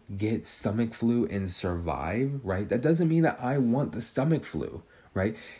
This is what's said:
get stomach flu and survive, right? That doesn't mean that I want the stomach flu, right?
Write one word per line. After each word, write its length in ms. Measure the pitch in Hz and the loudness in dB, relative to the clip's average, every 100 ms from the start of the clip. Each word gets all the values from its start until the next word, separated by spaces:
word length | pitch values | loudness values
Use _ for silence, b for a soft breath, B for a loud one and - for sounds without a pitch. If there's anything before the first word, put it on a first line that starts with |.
| - 98 | -10 -4
get 300 | 107 113 - | 0 0 -2
stomach 480 | - 110 104 117 | -2 0 0 0
flu 320 | - 117 120 123 | 0 2 2 2
and 220 | 101 95 | 0 -2
survive, 920 | - 92 87 85 67 76 107 135 139 | -2 -2 -2 -2 -4 -2 -2 -2 -2
right? 240 | 113 95 104 | -4 -2 0
That 100 | 107 | 0
doesn't 260 | 147 165 170 | 2 4 4
mean 160 | 165 | 4
that 140 | 160 - | 4 2
I 200 | 127 139 | 0 2
want 340 | 123 120 - | 2 2 0
the 80 | 110 | -2
stomach 440 | - - 139 156 | -2 2 2 2
flu, 380 | - 78 60 - - B B | 0 -6 -6 -8 -16 B B
right? 240 | 98 98 110 B B | -2 -2 -2 B B